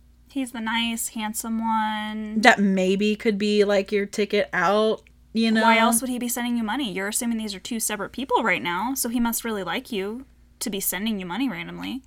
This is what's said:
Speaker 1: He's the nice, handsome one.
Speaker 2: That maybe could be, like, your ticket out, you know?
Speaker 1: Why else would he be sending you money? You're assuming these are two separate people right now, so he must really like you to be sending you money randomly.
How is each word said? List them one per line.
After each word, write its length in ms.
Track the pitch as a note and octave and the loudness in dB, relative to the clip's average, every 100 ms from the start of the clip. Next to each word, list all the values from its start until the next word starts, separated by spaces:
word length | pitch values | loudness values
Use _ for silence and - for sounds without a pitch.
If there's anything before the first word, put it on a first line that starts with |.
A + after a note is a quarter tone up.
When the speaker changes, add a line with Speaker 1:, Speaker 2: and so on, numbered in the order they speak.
| - - - | -20 -20 -10
Speaker 1:
He's 220 | C#4+ B3+ | -6 -4
the 100 | A#3+ | -4
nice, 480 | A3 A3+ A#3 A3+ - | -2 0 0 -2 -4
handsome 500 | A3+ G#3+ A3 A#3 A3+ | -4 -6 -4 -4 -2
one. 800 | A3+ A3 G#3+ G#3+ G#3+ G#3+ G#3+ G#3+ | 2 2 0 -2 -4 -6 -4 4
Speaker 2:
That 180 | A#3+ - | 6 6
maybe 560 | G3+ F#3+ F#3 F#3+ G#3+ G#3 | 4 2 2 2 2 0
could 220 | A#3 G3+ | 0 0
be, 260 | G#3 G#3 G3+ | 2 4 4
like, 260 | G3+ G3+ | 2 0
your 140 | G3+ G3+ | -2 -2
ticket 440 | - G3+ G#3 F#3+ | -4 0 0 0
out, 480 | F3 F3 G#3 A3 G#3+ - - - | 0 2 4 2 0 -6 -20 -6
you 180 | A3 A3+ | 0 2
know? 100 | A3 | 4
Speaker 1:
Why 140 | A3 A3 | 6 6
else 240 | A3+ A#3 | 6 2
would 80 | B3+ | 0
he 80 | B3 | -4
be 80 | A#3+ | -4
sending 280 | A#3+ A#3+ A#3+ | -4 -2 -2
you 60 | |
money? 280 | A3 B3 B3 | -2 -2 -2
You're 160 | F3+ G3 | -4 -2
assuming 280 | G#3+ A#3+ A3+ | -2 -2 -2
these 160 | G#3+ F#3+ | -4 -8
are 40 | |
two 200 | - A3+ | -6 -4
separate 300 | - G#3+ F#3+ | -2 -4 -6
people 280 | - - B4 | -6 0 2
right 180 | A3+ F3+ | 4 2
now, 300 | F3 F3 A3+ C4+ | 0 -2 -2 -2
so 140 | A#3+ | -2
he 100 | B3 | 0
must 240 | A#3 A3+ A#3 | 0 0 -2
really 180 | G#3+ | -4
like 280 | F3+ F#3 - | -2 -4 -4
you 340 | G#3 F#3+ A#3 - - - - | -4 -4 -6 -12 -20 -20 -8
to 100 | A#3 | -6
be 100 | G3 | -4
sending 400 | - F#3 A3 G#3 | -2 -2 -2 -2
you 60 | F3+ | -2
money 240 | F#3 C4+ | -2 -2
randomly. 520 | E3+ E3+ F3 F3+ A#3+ | -2 -8 -8 -8 -8